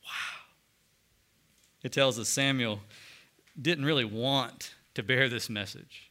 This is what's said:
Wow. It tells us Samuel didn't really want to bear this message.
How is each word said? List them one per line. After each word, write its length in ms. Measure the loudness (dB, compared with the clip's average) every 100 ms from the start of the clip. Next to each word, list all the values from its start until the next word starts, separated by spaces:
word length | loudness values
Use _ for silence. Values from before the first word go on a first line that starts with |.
Wow. 80 | -10 -8 -6 -8 -16 _ _ _ _ _ _ _ _ _ _ _ _ _
It 120 | -4
tells 260 | 4 4 4
us 80 | 0
Samuel 540 | 2 2 2 0 -2 -8 -20 -20 -20 -20 _ _ -4
didn't 260 | -2 0 2
really 180 | 2
want 720 | 0 -2 0 2 0 -6 -14 -14 _ -8
to 60 |
bear 280 | 0 4 4
this 200 | 2 -4
message. 540 | -6 -6 -10 -16 -20 -20